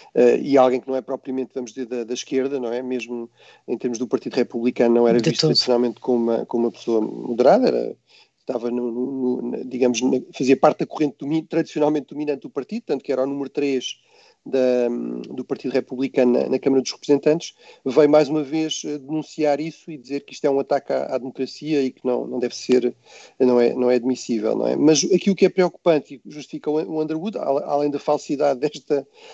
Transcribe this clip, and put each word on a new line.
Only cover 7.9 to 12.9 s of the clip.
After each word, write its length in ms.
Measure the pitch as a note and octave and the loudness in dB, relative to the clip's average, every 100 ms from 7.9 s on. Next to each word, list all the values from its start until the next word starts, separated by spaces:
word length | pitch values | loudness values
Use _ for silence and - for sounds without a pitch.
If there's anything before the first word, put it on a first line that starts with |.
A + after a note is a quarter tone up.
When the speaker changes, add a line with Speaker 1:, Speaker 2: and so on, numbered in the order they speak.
| A2+ _ _ _ _ | -8 _ _ _ _
Speaker 1:
estava 320 | - B2 A#2+ | -8 -6 -4
no, 220 | B2 A#2+ | -4 -4
no, 180 | A#2 B2+ | -4 -6
no, 400 | C3+ B2+ A#2+ A#2+ | -4 -2 -2 -4
na, 80 | B2+ | -8
digamos, 380 | C3 B2+ B2 A#2+ | -8 0 0 2
na, 180 | B2+ C3 - | 0 0 -4
fazia 220 | - C3 C3+ | -4 2 4
parte 240 | D#3 C#3 | 4 2
da 60 | - | -4
corrente 300 | - D3 - | -4 -4 -4
domi-, 240 | C#3 D#3+ | -4 -4
tradicionalmente 640 | D#3 D#3+ D#3+ - D3+ D3+ C3 | -2 -4 -2 0 0 0 -4
dominante 340 | D3 D3+ C#3 | -8 -6 -6
do 80 | C#3 | -6
partido, 340 | C#3 B2 A3 | -10 -8 -8
tanto 140 | - | -6